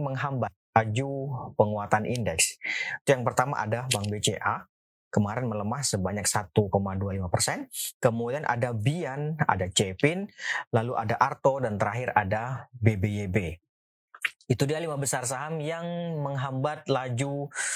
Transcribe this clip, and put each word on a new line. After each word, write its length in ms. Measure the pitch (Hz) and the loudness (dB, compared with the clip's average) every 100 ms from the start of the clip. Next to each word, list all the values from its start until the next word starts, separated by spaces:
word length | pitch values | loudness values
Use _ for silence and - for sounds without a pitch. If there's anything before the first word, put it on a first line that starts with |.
menghambat 520 | 143 131 139 131 110 - _ 113 | -4 -2 -2 -2 -2 -4 _ 2
laju 340 | 113 107 139 139 139 123 104 - | 2 0 -2 -4 -6 -6 -2 2
penguatan 480 | 104 104 104 110 107 | 2 2 0 0 0
indeks. 540 | 117 98 82 - - - - - - - | -2 0 0 0 -2 -6 -4 -6 -2 2
Itu 100 | 135 | 2
yang 80 | |
pertama 340 | 120 120 131 143 | 2 2 2 0
ada 240 | 107 117 131 | -2 -2 0
Bank 240 | 113 104 | 0 0
B 80 | 104 | 0
C 160 | - 101 | 0 0
A, 300 | - 127 - _ _ _ _ | 0 -2 -6 _ _ _ _
kemarin 340 | - 101 113 127 | 2 2 0 -2
melemah 320 | 104 104 131 | -2 -2 -2
sebanyak 460 | 135 101 92 104 98 | -2 -2 -2 -2 -2
satu 420 | 110 101 - 101 | -2 0 2 4
koma 300 | 98 98 95 | 4 2 -2
dua 180 | 98 95 | -2 -2
lima 160 | 90 | 0
persen. 380 | - - 180 277 - - - | 0 0 -2 -6 -8 -8 2
Kemudian 420 | 127 117 117 139 | 2 2 -2 -2
ada 320 | - 120 123 117 | 0 0 0 0
Bian, 640 | 104 160 147 135 147 156 | 0 0 -2 -4 -2 0
ada 300 | 147 101 92 | 2 2 2
Cepin, 560 | - 98 92 147 180 208 - - - - | 0 0 2 0 0 -6 -8 -6 -6 0
lalu 260 | 117 117 127 | 0 0 -2
ada 160 | 110 117 | 0 2
Arto, 480 | 135 - 139 135 | 2 4 2 2
dan 160 | 123 104 | 0 0
terakhir 320 | 104 107 123 | 0 0 0
ada 560 | - 98 104 120 127 - 123 | 2 2 0 -2 -6 -10 2
B 220 | 107 107 | 4 6
B 240 | 104 101 | 2 0
Y 60 | 101 | 0
B. 80 | 92 85 80 _ _ _ _ _ - - - - | 0 0 -6 _ _ _ _ _ -8 -8 -4 0
Itu 160 | 123 139 | 2 2
dia 160 | 156 | 0
lima 160 | 165 143 | -2 -2
besar 240 | 139 139 123 | -2 -2 -2
saham 320 | 131 151 160 | -4 -4 -4
yang 240 | 147 165 170 175 170 160 143 | -4 -4 -4 -4 -4 -2 -2
menghambat 640 | 139 135 131 143 151 - | -2 -2 0 -2 -2 0
laju, 600 | 135 127 117 139 143 143 - - | 0 0 -2 -2 -2 -6 -6 -4